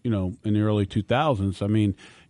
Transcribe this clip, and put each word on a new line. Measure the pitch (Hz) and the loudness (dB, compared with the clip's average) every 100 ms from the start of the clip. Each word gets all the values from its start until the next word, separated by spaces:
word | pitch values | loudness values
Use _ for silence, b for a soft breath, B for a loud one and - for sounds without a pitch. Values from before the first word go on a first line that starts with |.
you | 123 | -4
know, | 104 92 - | -2 -2 -4
in | 107 104 | -2 0
the | |
early | 107 107 98 | 2 0 0
two | - | -2
thousands, | 98 120 156 117 98 90 | 0 0 0 0 -2 -2
I | 101 | 0
mean, | 107 104 95 B B B | 2 2 -2 B B B